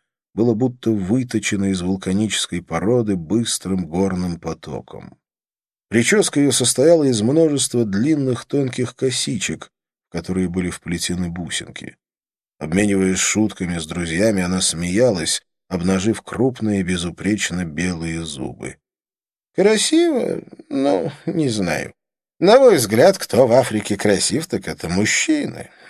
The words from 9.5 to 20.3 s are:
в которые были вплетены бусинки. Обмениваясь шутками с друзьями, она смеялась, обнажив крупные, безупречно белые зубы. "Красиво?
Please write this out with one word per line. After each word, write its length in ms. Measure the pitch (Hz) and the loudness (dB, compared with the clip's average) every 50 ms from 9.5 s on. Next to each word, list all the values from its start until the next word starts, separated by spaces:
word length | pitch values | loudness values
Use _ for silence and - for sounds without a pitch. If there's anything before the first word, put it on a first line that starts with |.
| 78 - - - _ _ _ _ _ _ _ _ | -8 -8 -12 -18 _ _ _ _ _ _ _ _
в 40 | |
которые 360 | - 85 82 - 92 92 92 87 | -10 -8 -6 -4 -2 -2 0 0
были 220 | 85 92 90 90 | 0 -2 -2 -4
вплетены 580 | - - - 85 87 85 - - 90 90 90 85 | -4 -8 -6 -6 -4 -4 -4 -4 -4 -4 -4 -4
бусинки. 680 | 82 90 85 76 - - - - - - - - - _ _ _ _ _ _ _ _ _ _ _ _ - | -6 -8 -8 -6 -8 -8 -8 -10 -14 -16 -16 -16 -18 _ _ _ _ _ _ _ _ _ _ _ _ -10
Обмениваясь 600 | 78 78 85 98 104 104 98 95 95 95 92 92 | -6 -2 0 2 2 2 2 2 2 2 0 0
шутками 600 | - - - 104 110 101 - - 95 87 87 85 | -2 -2 0 0 0 0 -2 -4 -6 -4 -4 -6
с 80 | 80 | -6
друзьями, 560 | 78 82 87 85 82 80 90 107 113 101 95 | -6 -6 -6 -6 -4 -2 0 2 2 2 2
она 180 | 90 90 92 90 | 0 0 -2 -2
смеялась, 840 | - - - 82 87 87 90 107 127 123 101 85 78 - - - _ _ _ _ _ - | -2 -2 -2 -2 -4 -2 0 2 2 2 2 0 -2 -4 -6 -6 _ _ _ _ _ -6
обнажив 540 | 90 85 87 95 95 92 92 113 104 - | -6 -2 0 0 0 2 2 0 -2 -2
крупные, 600 | - - - - 127 135 123 - 110 107 104 98 | -4 -8 -2 0 0 0 0 -2 -2 0 0 0
безупречно 840 | 90 87 92 87 87 87 85 - 92 98 107 95 - - 87 90 90 | 0 -2 -2 -4 -4 -6 -8 -4 -2 -2 -2 -2 -2 -4 -4 -6 -6
белые 600 | 82 73 80 90 92 90 80 82 82 82 82 82 | -6 -6 -4 -4 -4 -4 -4 -6 -6 -6 -6 -8
зубы. 520 | 78 71 67 - - - - - - - _ _ _ _ _ _ _ _ _ _ _ _ _ _ _ - | -10 -10 -10 -10 -10 -10 -12 -14 -14 -14 _ _ _ _ _ _ _ _ _ _ _ _ _ _ _ 0
"Красиво? 840 | 170 190 208 220 208 - - 311 330 349 339 294 233 - - | 2 4 4 4 2 2 2 4 4 4 4 2 0 -2 -2